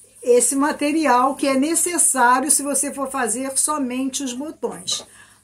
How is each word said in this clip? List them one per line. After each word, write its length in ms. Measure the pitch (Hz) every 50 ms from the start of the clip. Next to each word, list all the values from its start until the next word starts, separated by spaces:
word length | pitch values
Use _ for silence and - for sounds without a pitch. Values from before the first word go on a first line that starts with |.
| - _ _ -
esse 340 | - 254 240 247 240 - 277
material 800 | 277 285 302 - - 294 294 311 320 311 269 240 247 254 285 269
que 120 | - 302
é 80 | 269 269
necessário 960 | 262 277 320 339 330 - 349 349 320 - - - 254 240 247 254 269 262 302
se 140 | - - 277
você 300 | 285 269 - 294 277 214
for 160 | 277 269 262
fazer 480 | - 277 240 208 - 254 269 269 269
somente 680 | - - 302 302 294 269 240 254 262 269 269 262 - 285
os 100 | 247 240
botões. 720 | 254 294 320 311 - 247 202 - 175 185 - - - - - - - - - _ _